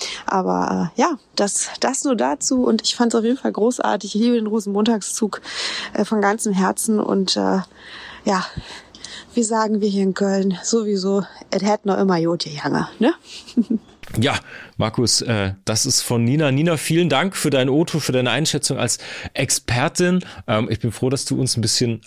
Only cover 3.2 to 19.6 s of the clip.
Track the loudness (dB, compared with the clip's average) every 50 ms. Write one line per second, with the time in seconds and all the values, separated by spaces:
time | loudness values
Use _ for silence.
3.2 | 2 2 0 0 0 -2 0 2 2 2 2 0 0 0 0 -2 -4 -4 -2 0
4.2 | 2 2 2 2 0 0 -2 -2 -2 -2 0 0 2 2 2 0 -2 -6 -4 -2
5.2 | -2 -2 -2 -6 -10 -10 -8 -8 -6 -6 -6 -8 -10 -6 -4 -2 -2 0 0 2
6.2 | 2 2 0 0 0 0 0 2 2 0 0 0 0 0 0 0 2 0 0 0
7.2 | 0 0 0 0 0 2 0 0 -2 -4 -12 -20 -20 -18 -18 -16 -16 -18 -18 -6
8.2 | -2 0 0 0 -2 -4 -8 -12 -14 -14 -16 -18 -18 -20 -20 -20 -18 -16 -16 -18
9.2 | -18 -4 -2 -2 0 2 2 0 2 2 2 2 2 2 2 2 2 2 2 2
10.2 | 2 2 2 2 2 0 0 -2 -2 0 0 0 2 0 0 0 0 0 0 0
11.2 | 0 -4 -10 -18 -10 -6 -4 0 2 2 0 2 0 0 0 2 2 2 2 2
12.2 | 2 0 0 -2 -4 -8 -8 -6 -4 -2 -2 -2 -2 -4 -2 0 2 2 2 0
13.2 | -6 -16 -20 -20 -20 -4 -2 0 0 0 -2 -4 -4 -8 -18 _ -14 -6 -2 0
14.2 | 0 2 0 -2 -4 -8 -14 -18 -18 -12 -4 -2 -2 0 0 0 0 2 0 0
15.2 | 0 0 0 0 0 -2 -4 -4 _ -2 -2 0 0 0 0 0 0 0 0 2
16.2 | 2 2 2 2 2 2 2 2 2 2 0 0 0 0 2 2 2 4 2 2
17.2 | 2 0 -2 -2 0 2 2 2 2 4 4 2 2 2 0 -2 -2 0 0 2
18.2 | 2 2 2 0 0 0 0 0 -2 -2 0 0 0 0 -2 -4 -6 -10 -12 -12
19.2 | -12 -8 -4 -4 -2 0 -2 -2